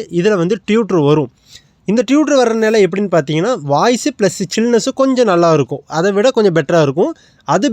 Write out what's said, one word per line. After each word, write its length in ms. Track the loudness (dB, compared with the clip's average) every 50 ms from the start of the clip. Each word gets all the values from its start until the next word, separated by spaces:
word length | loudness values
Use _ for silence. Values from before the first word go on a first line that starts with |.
| -4 -4 -4 -2
இதுல 180 | 0 0 0 0
வந்து 140 | 0 -2 -2 -4 -2 0
டியூட்டர் 340 | 0 0 0 0 0 0 2 2
வரும். 200 | 2 0 0 -4 -10 _ _ _ -20 -20 _ _ _ _ _ -2
இந்த 120 | -2 -2 0 2
டியூட்டர் 300 | 0 0 2 2 2 2
வர்றதுனால 380 | 2 2 0 0 0 2 2 2 2
எப்படின்னு 240 | 0 0 -4 -4 0
பாத்தீங்கன்னா 400 | 0 -2 0 0 -2 -2 -2 -2 -4 -4 -4 -2
வாய்ஸ் 340 | 0 0 2 0 0 0 -2 -6 -2 -2
ப்ளஸ் 200 | -2 -2 -2 -4 -8 -6 -4
சில்னஸும் 420 | -2 0 0 0 0 0 -2 -2 -2
கொஞ்சம் 280 | -2 0 0 0 2 2
நல்லா 200 | 2 2 2 2 2
இருக்கும், 260 | 2 0 -2 -6 -10 -10 -8 -4 -2
அதை 120 | -2 0 0
விட 140 | 0 0 0 2
கொஞ்சம் 200 | 2 0 2 0
பெட்டரா 240 | 0 0 0 0 0 0
இருக்கும். 260 | 0 0 -2 -2 -2 -4 -10 _ _ _ _ _ -2
அது 180 | -2 0 0 0